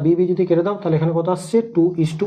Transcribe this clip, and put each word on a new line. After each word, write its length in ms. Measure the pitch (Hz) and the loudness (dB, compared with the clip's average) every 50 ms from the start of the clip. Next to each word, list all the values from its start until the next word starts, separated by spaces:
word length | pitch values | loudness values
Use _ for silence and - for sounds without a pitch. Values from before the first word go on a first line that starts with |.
| 143 | 2
বি 80 | 156 170 170 | 2 2 2
বি 60 | 185 175 180 | 2 0 0
যদি 100 | 180 185 175 | -2 0 0
কেটে 160 | 170 165 170 | 2 0 0
দাও, 100 | 196 202 196 | -2 -4 -4
তাহলে 140 | - 175 160 151 | -2 0 0 2
এখানে 140 | 160 165 165 170 | 0 0 0 0
কত 100 | 165 180 185 | 0 0 -2
আসছে, 200 | 180 - - - 226 226 - - | -4 -4 -2 0 0 0 0 0
two 140 | 170 165 180 175 170 160 | 2 2 2 2 0 -2
is 80 | 156 - - | -2 -2 -4
to 60 | 202 | -4